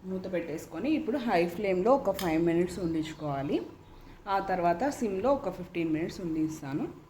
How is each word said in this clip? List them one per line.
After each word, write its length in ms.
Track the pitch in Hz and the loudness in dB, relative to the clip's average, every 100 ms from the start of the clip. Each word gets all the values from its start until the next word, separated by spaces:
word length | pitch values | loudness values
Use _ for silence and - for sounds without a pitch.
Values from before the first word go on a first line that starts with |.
| 185 | -4
మూత 280 | 185 185 | -6 -2
పెట్టేసుకొని 560 | 180 160 156 - 160 247 | -4 -4 -6 -8 -4 0
ఇప్పుడు 280 | 311 - 277 | 0 0 -2
హై 300 | 233 185 175 | 2 2 2
ఫ్లేమ్‌లో 480 | 175 202 185 202 269 | 0 0 2 4 4
ఒక 160 | 202 | 4
ఫైవ్ 320 | 196 185 160 | 0 2 2
మినిట్స్ 360 | 170 165 175 - | 4 4 2 0
ఉండించుకోవాలి. 840 | 175 160 156 - 151 139 190 294 - - - - - - 208 | -2 -2 -4 -6 -4 -2 0 -2 -2 -14 -20 -20 -20 -16 -2
ఆ 120 | 196 | -2
తర్వాత 500 | 190 180 175 170 269 | 0 2 4 4 0
సిమ్‌లో 440 | 285 226 190 233 | 0 -2 2 2
ఒక 160 | 277 196 | 2 0
ఫిఫ్టీన్ 440 | 175 180 175 165 | -6 -8 -2 0
మినిట్స్ 280 | 151 185 - | 0 -2 -4
ఉండిస్తాను. 840 | 175 160 156 156 139 143 330 - - | -4 0 -2 -2 -4 -4 -4 -8 -20